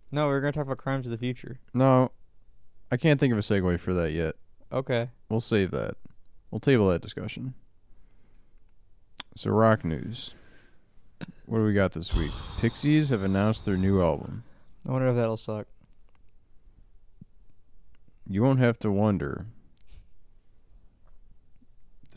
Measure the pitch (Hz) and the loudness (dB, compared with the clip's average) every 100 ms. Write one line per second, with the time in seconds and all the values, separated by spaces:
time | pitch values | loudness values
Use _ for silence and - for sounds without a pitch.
0 | - 143 147 139 143 151 135 127 139 135 | -6 -2 0 0 0 -2 -4 -4 -2 -4
1 | 123 113 123 120 - 127 - 123 135 131 | -4 -4 -4 -4 -8 -14 -6 2 6 6
2 | 127 - - - - - - - - 123 | 4 -2 -20 -20 -20 -20 -18 -16 -4 2
3 | 160 143 139 110 - 101 90 87 - 90 | 4 4 4 2 2 2 2 0 0 0
4 | 82 80 80 - - - - 131 135 117 | 0 0 -2 -6 -14 -20 -8 -4 -2 -2
5 | 120 - - 113 - 107 92 65 53 - | -2 -8 -4 -4 2 2 2 0 -4 -8
6 | - - - - - 110 - 127 98 85 | -12 -16 -18 -20 -12 -2 4 6 6 2
7 | - - - - 131 127 - - - - | -2 -10 -10 -8 -10 -12 -16 -20 -20 -20
8 | - - - - - - - - - - | -20 -20 -20 -20 -20 -20 -20 -20 -20 -20
9 | - - - - 107 104 110 107 82 73 | -20 -20 -18 -8 0 4 6 4 0 -4
10 | 82 120 - - - - - - - - | -6 -10 -12 -16 -20 -20 -20 -20 -20 -20
11 | - - - - - 113 107 101 92 80 | -20 -16 -16 -16 -4 0 4 4 2 0
12 | 82 - 73 - - - 117 - 143 151 | -2 0 0 -4 -10 -2 -2 0 2 2
13 | 143 117 95 98 107 110 - 92 95 98 | 4 0 2 2 2 0 0 2 4 4
14 | 85 71 - 101 - - - - - 131 | 4 0 -4 -12 -14 -20 -20 -12 -4 0
15 | 127 120 113 110 - 107 101 - - - | 2 2 0 -2 -6 -8 -10 -16 -20 -20
16 | - - - - - - - - - - | -20 -20 -20 -20 -20 -20 -20 -20 -20 -20
17 | - - - - - - - - - - | -20 -20 -20 -20 -20 -20 -20 -18 -18 -18
18 | - - - 95 131 131 123 117 110 98 | -20 -16 -6 0 2 4 2 2 0 2
19 | 107 92 71 64 110 - - - - - | 2 2 -2 -6 -10 -16 -20 -20 -20 -18
20 | - - - - - - - - - _ | -18 -18 -18 -20 -20 -20 -20 -20 -20 _
21 | - - - - - - - - - - | -20 -20 -20 -20 -20 -20 -20 -20 -18 -18
22 | - | -18